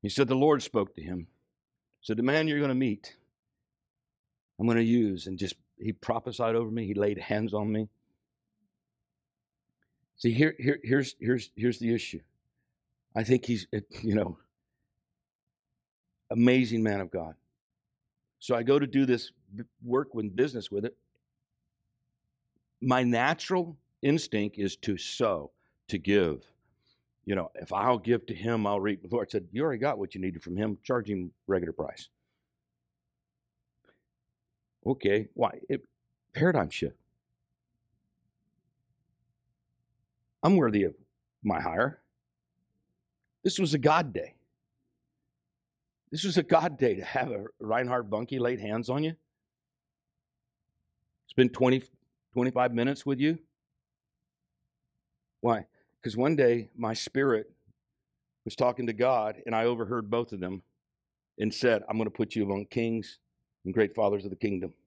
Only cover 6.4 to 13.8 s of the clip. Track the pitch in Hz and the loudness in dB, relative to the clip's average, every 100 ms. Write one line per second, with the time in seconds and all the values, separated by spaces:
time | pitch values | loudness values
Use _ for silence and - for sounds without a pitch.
6.4 | 113 113 113 113 101 101 104 101 - 107 | -2 0 -2 -6 -4 0 0 -2 -4 -2
7.4 | 107 104 107 107 107 _ _ _ _ _ | -2 -2 -2 -2 -4 _ _ _ _ _
8.4 | _ _ _ _ _ _ _ _ _ _ | _ _ _ _ _ _ _ _ _ _
9.4 | _ _ _ _ _ _ _ _ 120 113 | _ _ _ _ _ _ _ _ -2 2
10.4 | 156 - 123 143 113 135 135 - 110 127 | 2 2 -2 -2 0 0 0 -6 -2 -2
11.4 | - - 120 113 117 117 - - _ _ | -4 -2 -2 0 -2 -2 -4 -12 _ _
12.4 | _ _ _ _ _ _ _ 107 110 127 | _ _ _ _ _ _ _ -6 2 2
13.4 | - 117 - 107 | 2 -4 -4 -8